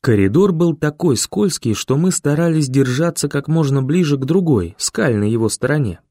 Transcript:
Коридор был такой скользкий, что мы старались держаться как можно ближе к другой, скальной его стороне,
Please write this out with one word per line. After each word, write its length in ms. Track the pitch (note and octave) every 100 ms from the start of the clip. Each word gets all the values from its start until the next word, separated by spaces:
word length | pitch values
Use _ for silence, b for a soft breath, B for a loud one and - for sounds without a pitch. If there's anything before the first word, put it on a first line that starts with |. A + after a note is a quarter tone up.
Коридор 500 | - G#2+ G2 B2 G3+
был 240 | D#3+ E3+ D#3+
такой 400 | D3+ D3 F3 A#2+
скользкий, 580 | - F#3 G#3 - A#2
что 220 | G#2+ - C3
мы 160 | F3+
старались 560 | - C#3+ D3 E3+ D#3+ C#3+
держаться 600 | C3 C3+ B2+ E3+ D#3+ D3
как 180 | C#3+ C#3+
можно 340 | D#3+ D3 C#3
ближе 360 | C3 E3+ E3 C#3+
к 80 | C3
другой, 500 | F3 E3+ A#2+ F2 -
скальной 520 | - - F3+ G#2+ G#2
его 180 | A2+ A2
стороне, 540 | - C3 D3+ B2 E2+ _